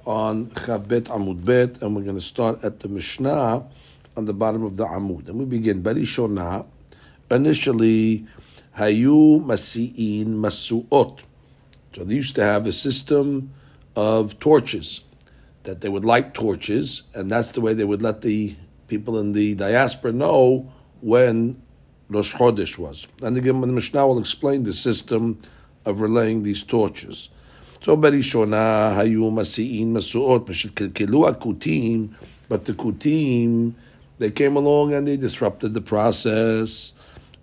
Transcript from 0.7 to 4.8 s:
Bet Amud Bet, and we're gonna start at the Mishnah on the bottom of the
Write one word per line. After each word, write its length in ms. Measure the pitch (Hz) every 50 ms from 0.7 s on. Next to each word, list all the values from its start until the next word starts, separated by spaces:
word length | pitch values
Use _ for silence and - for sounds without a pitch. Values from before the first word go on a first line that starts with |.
| 113 104 101 104
Bet 160 | 120 117 117
Amud 400 | - 120 107 98 95 90 87 87
Bet, 380 | 113 123 123 123 123 123 -
and 120 | 117 104 107
we're 80 | 101
gonna 180 | 98 98 98 92
start 440 | - - - - 117 113 110 - -
at 160 | 101 - -
the 80 | - 98
Mishnah 760 | 101 92 - - - - 131 139 151 147 131 110 113 123 131 - - - - - - _ - _ _
on 80 | 117 110
the 80 | 107
bottom 320 | 101 98 110 110 110 113 113
of 120 | 101 95
the 100 | 95